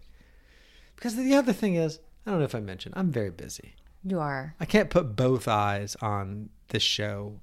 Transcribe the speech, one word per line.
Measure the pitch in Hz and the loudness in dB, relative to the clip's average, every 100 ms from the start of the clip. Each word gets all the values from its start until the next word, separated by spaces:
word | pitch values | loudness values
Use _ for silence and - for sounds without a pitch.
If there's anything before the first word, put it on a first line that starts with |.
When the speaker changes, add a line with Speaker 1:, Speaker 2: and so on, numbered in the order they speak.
| - - - - - - - - - - | -18 -20 -20 -20 -20 -20 -20 -20 -20 -8
Speaker 1:
Because | 240 | -6
the | 220 262 277 | 0 4 4
other | 240 | 4
thing | 185 208 170 | 2 2 2
is, | 160 - - - 214 | 0 -2 -18 -12 -2
I | |
don't | 180 | 0
know | 139 | 0
if | 117 | -2
I | |
mentioned, | 101 92 - - | -6 -10 -10 -2
I'm | 185 | 0
very | 127 101 | 0 -2
busy. | 85 64 - - - - - | -6 -14 -14 -18 -20 -20 -12
Speaker 2:
You | 190 180 | -4 -2
are. | 147 135 151 - | -2 -4 -6 -8
Speaker 1:
I | |
can't | 165 214 170 | 2 4 6
put | 175 139 104 | 2 2 2
both | 127 127 - | 2 2 2
eyes | 107 104 101 101 - | 2 2 0 -4 -6
on | 107 101 95 104 107 - - | -4 -2 -4 -10 -12 -16 -4
this | 110 | 0
show | - - 104 101 104 104 | 0 0 -4 -6 -10 -12